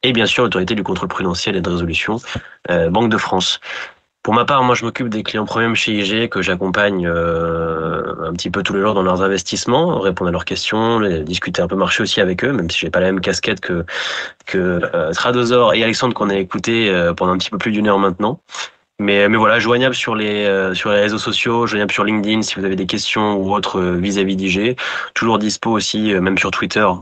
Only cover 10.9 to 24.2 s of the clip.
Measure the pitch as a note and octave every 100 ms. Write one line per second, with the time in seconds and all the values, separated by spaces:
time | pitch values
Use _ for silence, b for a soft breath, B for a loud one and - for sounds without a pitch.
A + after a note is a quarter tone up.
10.9 | A#2 G#2 E2 D2+ F2 - F2+ F2+ F#2+ F2+
11.9 | - G2+ - F#2+ F2+ A#2+ C3+ E2+ - E2+
12.9 | F2+ F#2 F#2+ F#2 F2 - G#2+ - F2 E2+
13.9 | B B B B B - F#2+ F2+ F2 -
14.9 | E2+ D#2 - A#2+ B2 A#2 B2 A#2 G#2+ A2+
15.9 | G#2+ C3 A2 G#2 G2 F#2 G#2 F2+ A#2 A2
16.9 | F2+ E2+ E2+ F#2 F#2 - G2+ A2+ G#2+ G#2
17.9 | G2 G2 F2+ G#2+ E3+ _ B B B B
18.9 | _ G#2 G2+ G2+ A2+ G#2+ A2+ A2 A#2+ C3
19.9 | B2 - A2 G#2+ G#2 G#2 G2 F#2+ F#2 A2
20.9 | G#2 G#2 G#2+ A#2+ G#2+ B2 A#2 A#2 G#2 G#2
21.9 | - G#2 G#2+ G#2 A2 G#2+ - F#2+ F#2+ F#2
22.9 | G#2+ - - G#2+ G2+ F#2+ G2 F#2 G2 F2+
23.9 | F2 F#2+ G2